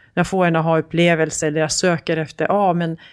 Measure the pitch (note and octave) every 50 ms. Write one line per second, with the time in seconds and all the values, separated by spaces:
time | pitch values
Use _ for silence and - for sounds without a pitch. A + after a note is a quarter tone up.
0 | _ _ - - E3+ - F#3+ F#3+ F3+ E3+ E3 D#3+ D#3+ E3 E3 D#3+ D#3 D#3+ E3 E3
1 | E3+ F3 E3+ D#3 D#3+ D#3 - - E3 D#3 D3 D#3+ D#3 D#3 - - - F#3 E3+ E3
2 | - - E3 D#3+ D#3 - - - D#3+ - F#3+ G3+ G3+ F#3 E3+ E3+ E3+ E3 E3 -
3 | - -